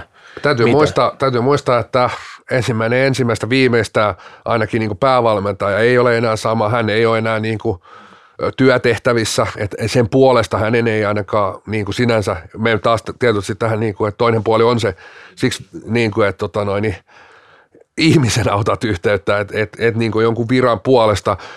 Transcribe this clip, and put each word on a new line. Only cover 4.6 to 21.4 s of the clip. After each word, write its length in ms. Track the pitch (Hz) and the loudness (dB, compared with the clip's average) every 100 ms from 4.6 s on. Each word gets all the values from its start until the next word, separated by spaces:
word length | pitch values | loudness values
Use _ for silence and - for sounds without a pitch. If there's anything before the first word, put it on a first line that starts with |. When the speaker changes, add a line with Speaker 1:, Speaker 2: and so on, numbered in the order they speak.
| 107 117 | -2 -2
Speaker 1:
niinku 160 | 110 101 | -4 -2
päävalmentaja 840 | 135 127 117 104 101 95 101 101 | 2 2 2 0 -2 -2 -2 2
ei 180 | 117 123 | 2 4
ole 200 | 123 117 | 2 2
enää 180 | 117 110 | 0 -2
sama, 340 | 113 113 104 | -2 0 0
hän 200 | 120 107 | 0 0
ei 160 | 107 113 | 2 2
ole 120 | 113 | 0
enää 220 | 113 110 | -2 -2
niinku, 440 | 110 110 113 92 - - - - _ - | -4 -4 -4 -6 -10 -20 -20 -20 _ -8
ö, 80 | 85 - | -6 2
työtehtävissä, 880 | 131 123 123 110 127 117 107 - 104 - | 2 4 2 0 0 0 0 -2 -4 -4
et 180 | 104 - 107 | -8 -6 -2
sen 240 | 127 98 | 0 2
puolesta 480 | 131 131 123 107 101 | 4 4 4 2 -2
hänen 300 | 110 117 117 | 0 0 0
ei 180 | 110 101 | 0 0
ainakaan 560 | 104 95 107 98 - - | -2 -2 -2 -2 -4 -8
niinku 240 | 107 101 | -6 -4
sinänsä, 460 | 98 120 110 101 87 - 92 | -2 0 2 0 -4 -8 -4
me 200 | 113 107 | 0 0
taas 260 | 120 110 - - | 0 0 -4 -2
tietysti 360 | 123 104 95 98 | 0 0 -4 -4
tähän, 240 | 113 110 | -2 -2
niinku, 260 | 110 95 107 | -4 -2 -4
että 120 | - | 0
toinen 260 | 117 113 | 0 2
puoli 200 | 107 110 | 2 2
on 160 | 117 120 | 4 2
se, 160 | 117 - - - - - | 0 -4 -12 -20 -20 -4
siksi 300 | 127 - - 85 - | -4 -4 -12 -14 -4
niinku, 360 | 117 113 110 | 0 0 0
että 160 | 101 92 | 0 -2
tota 280 | 104 107 101 | -6 -4 -4
noin, 160 | 98 | -2
niin 140 | 92 90 _ - - - _ _ _ - _ - | -4 -6 _ -20 -20 -20 _ _ _ -20 _ -2
ihmisen 540 | 160 151 117 113 - | 2 4 2 0 0
autat 320 | 202 110 95 | 0 -2 -2
yhteyttä, 560 | 110 95 110 101 - 104 | -2 -2 0 0 0 -2
et, 160 | 101 107 | -2 -4
et, 220 | 107 - | -6 -2
et 160 | 117 113 | -2 0
niinku 240 | 113 107 | -2 0
jonkun 300 | 117 113 117 | 0 0 0
viran 300 | 127 127 107 | 2 2 0
puolesta. 580 | 131 127 110 107 110 95 | 2 4 4 2 -2 -4